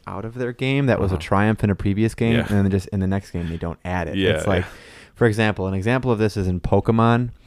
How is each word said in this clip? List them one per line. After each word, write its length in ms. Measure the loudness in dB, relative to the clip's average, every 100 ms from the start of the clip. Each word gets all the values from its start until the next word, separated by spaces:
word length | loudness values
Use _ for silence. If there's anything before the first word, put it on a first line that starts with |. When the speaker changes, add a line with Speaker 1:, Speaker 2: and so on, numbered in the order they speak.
| -10
Speaker 1:
out 200 | -10 -10
of 80 |
their 180 | -8 -8
game 360 | -4 -2 0 2
that 120 | 2
was 120 | 0
a 40 | -2
Speaker 2:
Uh-huh. 60 |
Speaker 1:
triumph 420 | 0 2 2 2
in 60 | 0
a 60 | 0
previous 380 | 0 0 0 0
game, 180 | 0 0
Speaker 2:
Yeah. 120 | 0
Speaker 1:
and 160 | 2 2
then 40 |
just 180 | 0 -2
in 100 | -4
the 80 | -2
next 240 | -2 -4
game 160 | -8 -6
they 80 | -6
don't 220 | -8 -8 -6
add 240 | -6 -4
it. 80 | 0
Speaker 2:
Yeah, 140 | 0
Speaker 1:
It's 140 | 0 0
like, 160 | -2 -2
Speaker 2:
yeah. 40 | -12 -20 -20 -10 0
Speaker 1:
for 100 | 2
example, 420 | 4 0 0 -2
an 60 |
example 380 | -2 0 0 0
of 80 | 2
this 160 | 0 0
is 120 | -2
in 120 | -2
Pokemon. 720 | 2 2 2 4 4 4 0 -8